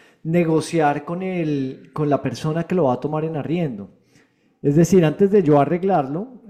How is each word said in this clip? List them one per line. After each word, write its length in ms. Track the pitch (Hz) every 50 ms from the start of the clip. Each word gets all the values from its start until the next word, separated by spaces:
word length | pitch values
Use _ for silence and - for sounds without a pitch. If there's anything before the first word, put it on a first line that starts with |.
| _ _ _ _ _
negociar 840 | 160 165 175 170 160 160 156 151 - - 165 151 147 143 147 143
con 180 | - 170 180 190
el, 680 | 190 185 175 165 151 147 139 135 131 135 - - - _
con 160 | - 151 147
la 140 | 143 131 -
persona 420 | 135 117 - - 156 156 165 165
que 120 | - 180
lo 80 | 180 156
va 100 | 131 123
a 60 | 123
tomar 240 | - 143 151 156 156
en 120 | 160 160
arriendo? 540 | 147 123 127 160 180 170 143 117 101 98 92 - _ _ _ _ _ _ _ _ _ _ _ _ _ -
Es 140 | 143 143
decir, 280 | 160 170 - 202 185 165
antes 260 | 156 147 - 202 196 196
de 100 | 208 185
yo 180 | 147 151 143
arreglarlo, 800 | 143 139 165 175 175 196 190 160 139 127 143 170 220 269 254 208 - 214